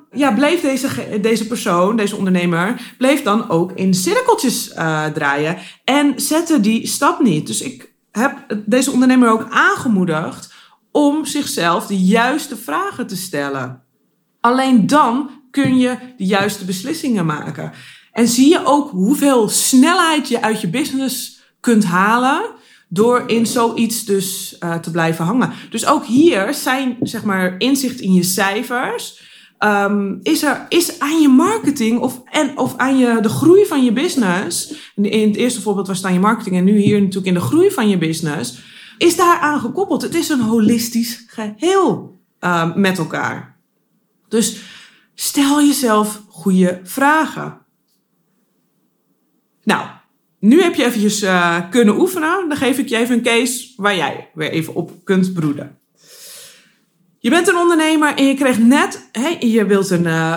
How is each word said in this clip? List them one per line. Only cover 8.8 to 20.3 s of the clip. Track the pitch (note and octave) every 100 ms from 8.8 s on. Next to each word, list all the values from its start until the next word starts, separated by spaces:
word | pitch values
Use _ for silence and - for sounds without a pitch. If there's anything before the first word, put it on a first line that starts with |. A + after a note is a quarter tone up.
| C#4
ondernemer | B3+ B3+ B3+ A#3+
ook | A3+ -
aangemoedigd | B3 F4+ G4 B3 F#3+ E3+ D#3 E3+ - - - - _ _
om | C4 C#4+ D4+ C4+
zichzelf | D4 - - E3+ F#3 A3
de | G3+
juiste | F#3 A3+ B3 D4 - A#3
vragen | - D#4 G4 G4 A#3
te | F#3
stellen. | - C#3+ C#3+ C3+ B2+ B2+ _ _ _ _ _ _
Alleen | A#3+ B3+ C4 B3 E3+
dan | D4 B3+ B3 C#4+ - _
kun | C#4+ C4+ B3+
je | B3 B3 - -
de | F#3+
juiste | G3 G3+ G#3 F#3
beslissingen | F#3 C4+ E4 C#4+ G#3 D#3+
maken. | D3+ D#3+ D#3+ D#3 - - - _
En | - A#3
zie | A#3+ C#4
je | F4 -
ook | D4 C#4+
hoeveel | F#3 G3 D4 C#4 B3 G3+
snelheid | - - B3+ D#4 F#4 E4 D4+
je | -